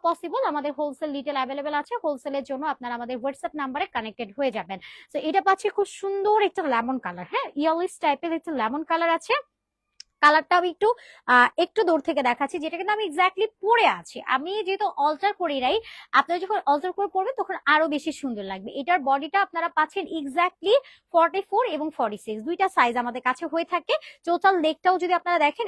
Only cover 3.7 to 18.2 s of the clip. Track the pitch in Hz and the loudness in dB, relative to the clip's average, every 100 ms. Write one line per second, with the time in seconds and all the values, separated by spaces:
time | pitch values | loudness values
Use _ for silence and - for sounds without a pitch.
3.7 | 277 370 240 220 202 208 196 269 214 175 | -4 -6 -6 -8 -8 -10 -4 -2 -2 -8
4.7 | 190 - - - 294 311 381 392 381 415 | -10 -12 -20 -8 -6 0 0 2 2 0
5.7 | - 392 - 392 392 403 427 403 - 311 | -2 -4 -4 -6 -2 2 4 2 0 -2
6.7 | 233 233 262 180 180 175 494 - 277 320 | 0 0 -4 -6 -10 -6 -6 -4 -2 0
7.7 | 330 370 - 311 277 339 330 339 269 220 | 0 -2 -2 -2 0 -2 -4 -4 -2 -2
8.7 | 285 320 330 339 330 - 554 - _ _ | -2 -2 0 2 0 0 -2 -2 _ _
9.7 | _ _ _ - - 294 311 302 359 359 | _ _ _ -16 4 6 6 4 2 2
10.7 | - 427 466 - - - 247 247 - 349 | 0 0 0 -6 -8 4 6 6 4 0
11.7 | - 359 320 330 277 247 240 277 349 311 | 2 2 2 0 0 0 0 -2 -4 -6
12.7 | 320 381 427 403 294 359 - 440 - 403 | -6 -2 -2 -2 0 0 2 -4 -2 2
13.7 | 466 330 180 - - - 262 330 427 359 | 4 4 2 -8 -12 -4 -4 -2 -6 -4
14.7 | 392 392 - 294 302 392 403 339 277 254 | -2 -2 0 -2 0 -2 -2 -4 0 0
15.7 | 440 - - - 254 285 339 370 415 - | 0 -4 -18 0 2 2 0 -2 -2 2
16.7 | 285 359 359 403 381 403 523 392 339 285 | 0 0 -4 -2 -2 -2 -4 -6 -4 2
17.7 | 302 320 294 320 - | 2 2 -2 -4 -6